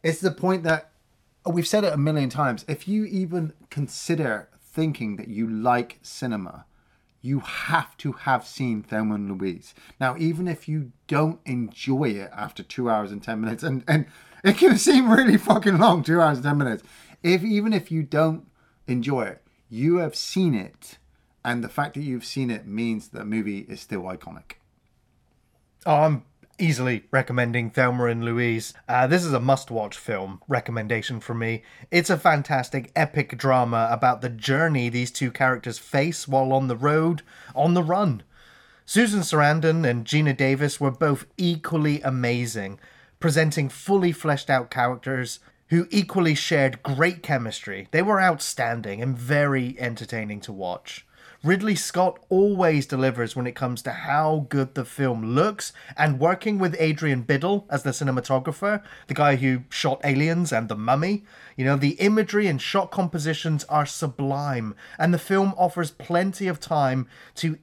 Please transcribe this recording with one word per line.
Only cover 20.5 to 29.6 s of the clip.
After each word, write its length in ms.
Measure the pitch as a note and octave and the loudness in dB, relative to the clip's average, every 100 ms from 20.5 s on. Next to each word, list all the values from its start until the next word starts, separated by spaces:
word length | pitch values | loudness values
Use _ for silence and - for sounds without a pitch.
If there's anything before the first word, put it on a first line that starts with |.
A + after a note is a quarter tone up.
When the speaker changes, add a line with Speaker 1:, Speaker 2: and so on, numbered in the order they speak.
Speaker 1:
it, 420 | A2+ F#2 _ - - _ _ _ _ | 0 -4 _ -20 -20 _ _ _ _
and 180 | A#2+ B2 | -4 -4
the 60 | A#2 | -4
fact 240 | - C#3+ | -6 -6
that 80 | C#3 | -6
you've 240 | C#3+ B2+ | -6 -8
seen 240 | - C3+ B2+ | -8 -4 -4
it 160 | A2 | -6
means 440 | G2+ G#2 A#2 A2 - | -8 -4 -4 -4 -8
the 140 | A2+ | -12
movie 360 | G#2 A2 G#2 G2 - | -4 -4 -4 -8 -12
is 120 | - | -16
still 200 | - G2+ | -10 -8
iconic. 520 | F#2 F#2 - - - - _ _ _ _ _ _ _ _ _ _ _ _ | -8 -12 -14 -20 -20 -20 _ _ _ _ _ _ _ _ _ _ _ _
Speaker 2:
Oh, 80 | F3+ | 2
I'm 300 | D3+ D#3 C#3 - _ _ - | 4 4 2 -4 _ _ -2
easily 460 | E3+ C3+ B2+ A2+ - | 0 2 0 -2 0
recommending 600 | C3+ B2+ B2 A#2+ A#2+ A#2 | 0 2 0 0 0 -2
Thelma 340 | C3 B2+ B2 | 0 2 2
and 180 | A#2+ A#2 | 0 0
Louise. 500 | A#2 A#2 A#2+ A2+ - - - | -2 0 0 0 -4 -14 -2
Uh, 200 | B2 C3 | 2 4
this 160 | F3 | 2
is 100 | E3+ | 2
a 60 | C3 | 0
must-watch 580 | B2+ C3+ | 2 0